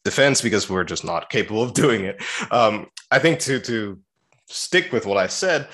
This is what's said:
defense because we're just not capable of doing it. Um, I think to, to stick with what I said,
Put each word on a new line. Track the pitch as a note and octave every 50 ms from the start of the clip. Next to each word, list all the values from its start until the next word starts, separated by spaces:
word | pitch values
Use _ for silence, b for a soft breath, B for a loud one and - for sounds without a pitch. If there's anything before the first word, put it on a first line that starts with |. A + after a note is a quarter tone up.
| -
defense | G2 - - C3+ C#3+ C3+ -
because | - A#2 A2 G2+ - -
we're | F#2+ F#2 F2
just | D#2+ F2 E2 -
not | E2+ E2+ E2 - -
capable | - A#2 G2 F2+ G#2+ A2
of | A#2+ B2 -
doing | - E3 C#3+ A2+ G#2 F#2+
it. | F#2+ G2 B B B B B B B
Um, | - A#2+ A#2 A2 G#2 G2+ - - _ - - -
I | B2+ C3+
think | C3 E3 D#3 D3
to, | - C3+ C3+ B2
to | - - A#2+ A2+ G#2+ G2+ F#2+ F#2+ _ _ _ _ _ _ _ _ _
stick | - - - - - - C#4 - -
with | - - -
what | G2+ G2
I | G2 F#2
said, | F#2 - - F#3+ F#3 E3 C#3+ C#3 B